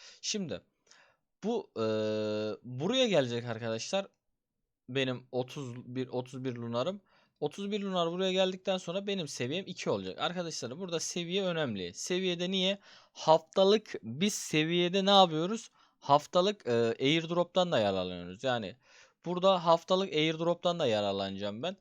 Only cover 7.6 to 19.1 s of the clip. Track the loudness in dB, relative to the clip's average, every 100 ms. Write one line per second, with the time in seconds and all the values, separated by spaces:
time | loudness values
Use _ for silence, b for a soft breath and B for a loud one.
7.6 | -6 -4 -2 0 0 0 0 2 0 0
8.6 | -4 -4 -4 -6 -4 -4 -6 -6 -4 -4
9.6 | -6 -6 -2 -2 -2 -4 -4 -4 -6 -6
10.6 | -8 -8 -6 -6 -4 -6 -4 -2 0 0
11.6 | -2 -2 -6 -8 -4 -2 0 -2 -2 0
12.6 | 0 -2 B B B -2 6 6 4 4
13.6 | 6 6 2 -10 -10 -2 -2 -2 0 2
14.6 | 2 2 2 2 6 8 8 4 -2 -4
15.6 | -8 b b b 4 4 6 2 2 0
16.6 | 0 2 2 2 2 2 2 0 0 0
17.6 | 2 2 2 0 -2 -6 -10 -6 -4 -2
18.6 | -4 -12 B B B